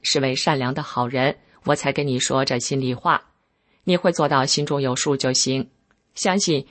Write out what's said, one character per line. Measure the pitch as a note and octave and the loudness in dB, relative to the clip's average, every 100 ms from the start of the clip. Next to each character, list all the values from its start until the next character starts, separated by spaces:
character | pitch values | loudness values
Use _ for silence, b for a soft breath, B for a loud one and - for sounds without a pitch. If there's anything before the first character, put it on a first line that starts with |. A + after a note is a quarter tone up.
是 | - D3 | -2 0
位 | C3+ C3 | 0 0
善 | - C#3+ | 0 0
良 | B2 | 0
的 | C#3 | -4
好 | C#3+ B2 A#2+ | -6 -4 -2
人， | C3 C3+ - b b | 0 0 -2 b b
我 | - | -2
才 | D3 C#3+ | -2 0
跟 | C#3 C#3+ | -2 -2
你 | B2 | -2
说 | - C3+ | 0 0
这 | C3 B2 | 0 -2
心 | - C3+ | -2 -2
里 | B2+ | -2
话。 | B2 F3 D3+ - _ _ _ _ _ | -2 0 0 -2 _ _ _ _ _
你 | - F3 | 0 2
会 | F3+ | 2
做 | E3+ D3 | 2 2
到 | C#3 C#3 | 2 2
心 | - | 0
中 | D3 C#3+ | 0 0
有 | C3 | 0
数 | B2 D3+ C3+ | 0 0 0
就 | C3 | 0
行， | C3 C3 C3 - _ _ _ _ | 0 0 -2 -4 _ _ _ _
相 | - G3 F#3+ | -4 0 0
信 | F#3 C#3+ - | 2 0 -2